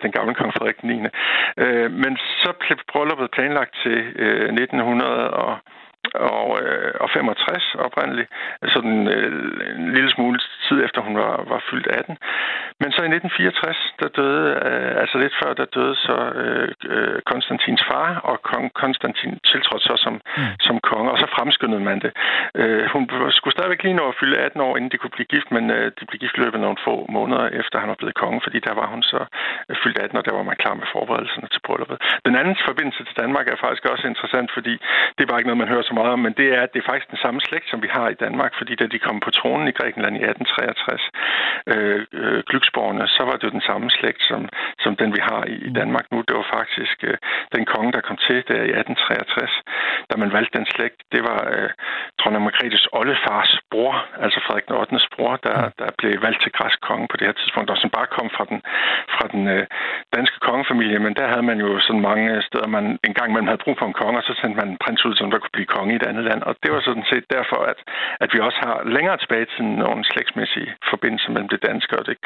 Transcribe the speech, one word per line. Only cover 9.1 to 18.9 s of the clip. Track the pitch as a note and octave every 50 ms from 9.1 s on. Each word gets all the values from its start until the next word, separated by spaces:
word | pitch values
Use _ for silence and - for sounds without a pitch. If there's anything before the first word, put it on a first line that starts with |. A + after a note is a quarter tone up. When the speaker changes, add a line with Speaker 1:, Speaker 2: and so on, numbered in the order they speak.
| G2+ G#2+ G#2+ A2 - C#2+ - - G1+ - - - - -
Speaker 1:
en | E2 E2+ B2+
lille | C3 C3+ C3
smule | - C3 A#2+ B2 B2 B2 - - - - - -
tid | C#3 C#3 -
efter, | A#2 - B2
hun | G2+ G#2+ G#2
var, | G#2+ G#2+ A2+ A#2+ - - -
var | A#2+ A#2 - -
fyldt | B2+ B2+ -
atten. | - A#2 A#2+ - - E3 - - - - - - - - - - - - -
Men | C#3+ C#3+
så | C3+ F3 E3+
i | D#3+
nitten | D#3+ F3 - F3 -
fireogtres, | - F3+ F#3 - - - E3 E3 - - - - -
der | D#3 D3
døde, | - C#3+ C#3 C#3 C#3+ D3+ D#3 C#3+ C#3 C#3 C#3+ C3
øh, | B2 B2 B2+ B2+ B2 -
altså | - C3 - C3
lidt | C3+ C#3 - -
før, | D3 C#3+ B2+ C3+
der | C3 - -
døde | B2+ B2+ C3+ C3+ C3 -
så, | C3 B2+ B2 A#2+ B2 B2+ B2+
øh, | A#2+ A#2+ A#2+ A#2+ B2 - - - - - -
øh, | A2 A2+ A2 G#2 - - -
Konstantins | - - - - C3 A#2+ - A#2+ A#2+ A#2 - -
far, | C3 C3+ D#3 E3+ F3+ E3 - -
og | B2 -
kong | - - - B2 C3 B2 - -
Konstantin | C#3 C3